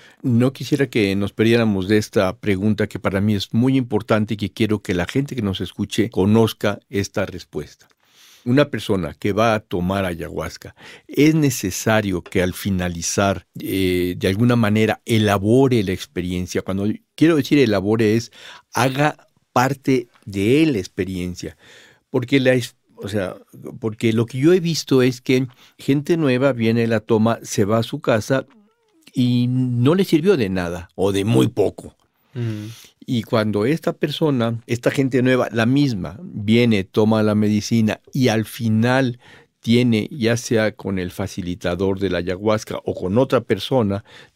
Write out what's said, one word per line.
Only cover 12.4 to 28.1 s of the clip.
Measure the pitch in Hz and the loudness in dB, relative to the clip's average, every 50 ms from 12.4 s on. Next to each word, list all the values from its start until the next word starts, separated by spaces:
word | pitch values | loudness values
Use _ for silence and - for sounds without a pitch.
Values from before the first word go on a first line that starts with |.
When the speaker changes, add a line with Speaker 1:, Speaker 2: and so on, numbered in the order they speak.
| 90 | 0
Speaker 1:
al | 92 90 | 0 -2
finalizar, | - - 101 98 90 90 90 87 85 85 - - - 101 98 98 95 - _ - - | -4 -4 -4 -2 -2 -2 -4 -4 -6 -6 -4 -2 0 0 0 0 -2 -6 _ -16 -14
eh, | - 110 104 95 95 92 90 90 90 90 90 82 | -8 -6 -2 -2 0 0 0 0 0 -2 -2 -2
de | 101 92 | -2 0
alguna | 95 101 120 120 123 | 0 2 2 2 2
manera | 120 113 104 104 110 110 107 104 - - | 2 2 2 2 2 2 0 0 -2 -2
elabore | - 120 110 107 104 98 101 95 104 113 131 139 131 123 117 101 | 0 0 2 2 2 2 2 2 4 4 4 4 4 2 2 0
la | 92 95 | 0 -2
experiencia? | 87 - - - 90 87 90 92 90 90 87 - 98 - | -6 -6 -10 -8 -6 -6 -4 -4 -4 -4 -4 -4 -6 -4
Cuando | - 95 98 101 104 110 - _ _ _ | -4 -4 -4 -2 -4 -4 -6 _ _ _
quiero | - 151 160 170 | 2 2 4 4
decir | 147 127 - 156 143 | 2 2 2 4 4
elabore | 135 117 104 98 92 101 110 113 117 104 107 | 4 4 2 0 2 0 0 2 2 2 2
es | 117 120 - _ - - - - - _ _ - | 0 -2 -4 _ -20 -20 -20 -20 -20 _ _ -2
haga | - 120 135 131 135 147 151 - _ - _ _ _ _ _ - | 0 0 0 0 0 -2 -2 -2 _ -16 _ _ _ _ _ 0
parte | 123 123 135 139 135 - - 135 127 - - _ _ - | 0 2 2 0 -2 0 0 0 0 0 -4 _ _ -14
de | - 98 98 98 107 127 151 165 | -8 -4 0 2 2 4 4 4
él | 160 135 | 2 0
la | 101 | -2
experiencia. | 90 - _ - 95 92 92 90 87 90 87 - - 85 - _ _ - - - - - _ _ _ _ | -4 -8 _ -6 -6 -4 -4 -6 -6 -6 -8 -8 -12 -14 -14 _ _ -20 -20 -20 -20 -20 _ _ _ _
Porque | - 131 123 120 139 139 | -4 -4 -2 0 0 2
la | 127 127 127 | 4 4 2
es-, | 127 120 - - _ _ _ _ | 2 0 -4 -12 _ _ _ _
o | - - 98 | -14 -10 -6
sea, | 101 107 95 92 - - - _ - 127 123 - - 120 | -4 -4 -4 -4 -8 -12 -18 _ -20 -18 -16 -16 -14 -8
porque | - 113 107 - - 117 110 | -8 -8 -6 -2 0 0 2
lo | 113 117 | 2 0
que | 110 - 127 | -2 -2 0
yo | 135 160 185 | 4 4 4
he | 190 | 4
visto | 165 170 165 147 - - 139 131 123 | 2 0 -4 -4 -2 2 2 4 4
es | 131 131 - | 2 0 -2
que | - - 131 127 131 123 - _ - - _ - | -2 0 0 0 0 -2 -8 _ -20 -20 _ -10
gente | - - 135 151 143 - 175 | -2 -2 -2 0 0 0 0
nueva | 165 160 135 123 123 135 139 127 | 0 2 2 2 2 2 0 0
viene, | 120 113 113 113 120 117 | 2 0 2 2 2 0
la | 113 117 110 | 0 0 -2
toma, | - - 117 107 110 113 117 113 - | 0 2 2 4 4 2 2 0 -4
se | - - - 110 | -8 -2 -2 0
va | 95 110 117 | 2 2 0
a | 117 | 0
su | - - 143 | -2 -6 -6
casa | - - | -2 0